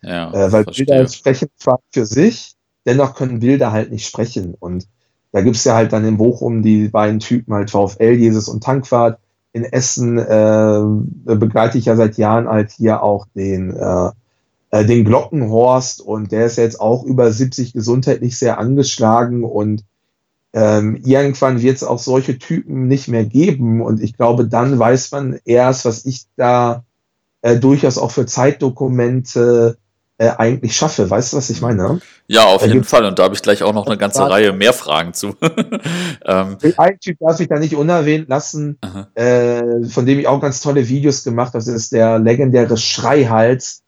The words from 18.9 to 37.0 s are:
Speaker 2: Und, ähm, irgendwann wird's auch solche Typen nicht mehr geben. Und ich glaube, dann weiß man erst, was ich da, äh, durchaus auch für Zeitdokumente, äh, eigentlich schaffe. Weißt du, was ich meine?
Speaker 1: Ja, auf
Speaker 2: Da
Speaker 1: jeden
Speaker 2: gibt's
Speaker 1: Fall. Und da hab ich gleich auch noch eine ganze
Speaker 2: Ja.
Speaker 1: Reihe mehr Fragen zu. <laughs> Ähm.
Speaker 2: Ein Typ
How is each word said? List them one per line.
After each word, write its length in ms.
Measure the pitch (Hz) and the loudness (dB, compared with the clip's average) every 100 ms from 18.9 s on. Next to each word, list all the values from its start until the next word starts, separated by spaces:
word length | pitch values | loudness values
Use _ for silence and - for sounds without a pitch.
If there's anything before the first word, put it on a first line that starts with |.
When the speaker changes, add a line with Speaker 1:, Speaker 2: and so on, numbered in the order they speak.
| - 113 113 120 123 | 0 2 2 0 -4
Speaker 2:
Und, 380 | 113 104 107 107 - _ _ _ _ _ _ | -4 -4 -4 -4 -8 _ _ _ _ _ _
ähm, 480 | 113 107 107 104 113 | 0 2 2 0 -4
irgendwann 600 | 131 135 143 131 135 127 | 0 2 2 0 0 2
wird's 220 | 123 131 | 0 0
auch 140 | 127 120 | -2 -6
solche 400 | - 131 131 123 | 0 -2 0 -6
Typen 480 | - 170 - 139 127 | -4 -6 -6 -4 0
nicht 220 | 135 - | -2 0
mehr 160 | 117 | -2
geben. 560 | 110 120 180 143 120 113 | 0 2 2 2 0 0
Und 220 | 113 110 | 0 -2
ich 120 | 110 | -4
glaube, 320 | - 117 120 117 | 0 0 2 0
dann 320 | 117 127 135 | 0 0 2
weiß 320 | 113 127 - | 2 2 0
man 260 | 143 135 135 - | -6 -6 -8 0
erst, 400 | 120 127 131 123 | 2 4 2 -2
was 180 | 113 | -4
ich 220 | 135 127 - - | -8 -10 -12 -4
da, 480 | 123 123 120 117 120 _ _ _ _ _ | 0 2 0 -2 -10 _ _ _ _ _
äh, 160 | 120 117 | 0 2
durchaus 400 | 131 143 143 127 | 4 4 2 0
auch 140 | - | -4
für 160 | - 113 | -4 -4
Zeitdokumente, 1500 | - 127 - 135 127 131 127 120 127 127 127 120 120 117 117 _ _ _ _ | 0 0 0 -4 -2 -4 0 0 -2 -4 0 2 4 2 0 _ _ _ _
äh, 120 | 113 - | -2 2
eigentlich 360 | 113 127 120 | 0 0 -4
schaffe. 360 | - 156 - 98 | -2 -2 0 0
Weißt 220 | 98 127 | 0 -2
du, 40 | 143 | -4
was 140 | 131 | -4
ich 100 | 110 | -4
meine? 400 | 120 110 92 170 - _ _ | -2 -2 -2 -4 -8 _ _
Speaker 1:
Ja, 180 | 110 | 4
auf 180 | 110 95 | 6 6
Speaker 2:
Da 40 | 107 | 4
Speaker 1:
jeden 100 | 123 | 2
Speaker 2:
gibt's 100 | 131 | 4
Speaker 1:
Fall. 160 | 135 | 2
Und 140 | 107 92 | 2 2
da 60 | |
hab 100 | 95 | 2
ich 80 | 101 | 2
gleich 200 | - 101 | 0 0
auch 120 | 92 | 2
noch 120 | 107 101 | -2 -4
eine 120 | 104 | -2
ganze 220 | 101 135 | -2 0
Speaker 2:
Ja. 60 | 139 | 2
Speaker 1:
Reihe 240 | 107 107 | 4 2
mehr 200 | 95 104 | 4 2
Fragen 420 | 123 - 78 85 | 2 0 -4 -4
zu. 200 | - 104 - | -8 -10 -4
<laughs> 40 | 165 165 - - - 175 175 143 - | -4 -2 -6 -6 -6 -6 -8 -10 -2
Ähm. 280 | 92 95 98 - 175 | 0 0 -2 -2 2
Speaker 2:
Ein 200 | 165 | 2
Typ 200 | 196 | 2